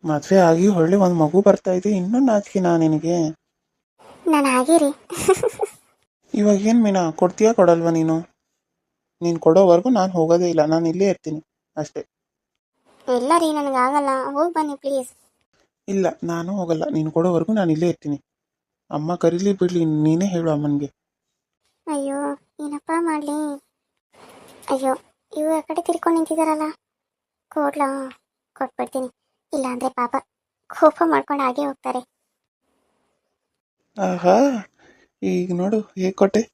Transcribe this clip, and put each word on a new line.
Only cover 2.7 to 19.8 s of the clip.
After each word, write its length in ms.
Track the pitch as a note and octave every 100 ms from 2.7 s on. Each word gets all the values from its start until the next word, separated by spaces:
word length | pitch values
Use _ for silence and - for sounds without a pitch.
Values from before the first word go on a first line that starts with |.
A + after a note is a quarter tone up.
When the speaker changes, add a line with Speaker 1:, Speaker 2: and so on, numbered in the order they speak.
| E3+
Speaker 1:
ನಿನಗೆ? 400 | D#3+ D#3 D#3+ F3 D#3+ D#3+ _ _ _ _ _ _ - - -
Speaker 2:
ನಾನ್ 200 | D4+ C#4
ಆಗಿರಿ. 440 | B3+ B3+ E4 D4 D4 _
<laughs> 680 | F4 - F#4 A#4 - G#4 - _ _ _ _ _
Speaker 1:
ಇವಾಗ 240 | - G#3 G3+ G#3
ಏನ್ 160 | A#3+
ಮೀನಾ, 200 | G#3+ F#3+ E3+
ಕೊಡ್ತೀಯಾ 400 | D#3 F3+ F3+ G#3+
ಕೊಡಲ್ವಾ 380 | A3+ F3 E3+ E3+
ನೀನು? 260 | E3 D#3+ D#3+ E3+ _ _ _ _ _ _ _ _ _
ನೀನ್ 160 | E3+ E3
ಕೊಡೋವರೆಗೂ 520 | D#3+ E3 G3 E3+ B3
ನಾನ್ 220 | A#3+ F#3+
ಹೋಗೋದೇ 360 | F3+ D#3+ E3+ F3+
ಇಲ್ಲ, 140 | E3+
ನಾನ್ 220 | D3+ D#3+ E3
ಇಲ್ಲೇ 220 | E3+ G3
ಇರ್ತೀನಿ 320 | F3+ - D#3 - _ _ -
ಅಷ್ಟೇ. 260 | D3+ - - _ _ _ _ _ _ _ _ _ -
Speaker 2:
ಇಲ್ಲ 240 | B3 B3 E4+
ರೀ, 100 | D#4+
ನನ್ಗ್ 260 | D4+ C#4+ C4
ಆಗಲ್ಲ, 260 | B3+ D4 C#4 C4 C4
ಹೋಗ್ 180 | C#4+ E4+
ಬನ್ನಿ 220 | E4 D4+ C#4
ಪ್ಲೀಸ್. 340 | C#4 C#4 B3+ _ _ _ _ _ _ _ -
Speaker 1:
ಇಲ್ಲ, 180 | G3 F3+ -
ನಾನು 260 | E3+ E3+ E3+
ಹೋಗಲ್ಲ, 320 | G3 F3 D#3+ D4
ನೀನ್ 220 | D#3+ D#3
ಕೊಡೋವರೆಗೂ 400 | D#3+ F3 E3+ E3
ನಾನ್ 180 | A3 F3+
ಇಲ್ಲೇ 180 | D#3 F3
ಇರ್ತೀನಿ. 300 | D#3+ D3+ C#3+ _ _ _ _ _ _ _
ಅಮ್ಮ 240 | D3+ D#3
ಕರೀಲಿ 380 | F3 E3 F3 G3
ಬಿಡ್ಲಿ, 320 | G3 F3+ F3